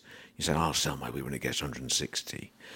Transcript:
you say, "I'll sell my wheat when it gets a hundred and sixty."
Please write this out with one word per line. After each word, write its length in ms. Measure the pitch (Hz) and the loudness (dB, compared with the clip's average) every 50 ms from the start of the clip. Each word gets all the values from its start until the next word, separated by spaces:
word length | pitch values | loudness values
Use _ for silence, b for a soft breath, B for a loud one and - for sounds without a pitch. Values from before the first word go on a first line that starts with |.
| b b b b b b b | b b b b b b b
you 80 | - - | 0 2
say, 100 | 82 76 | 4 4
"I'll 200 | 78 82 80 73 | 6 4 4 4
sell 240 | - - 76 69 67 | 4 2 2 0 -2
my 120 | 65 62 | -2 -4
wheat 120 | 58 69 65 | -4 -4 -4
when 100 | 65 67 | -4 -2
it 60 | 64 | -2
gets 200 | - 65 62 - | 0 0 0 0
a 20 | - | 0
hundred 180 | 71 67 62 65 | -2 -4 -4 -2
and 80 | 62 | 0
sixty." 640 | - - - - - - - - - - - - B B B B B | 2 2 2 0 -2 -4 -4 -4 -6 -8 -10 -12 B B B B B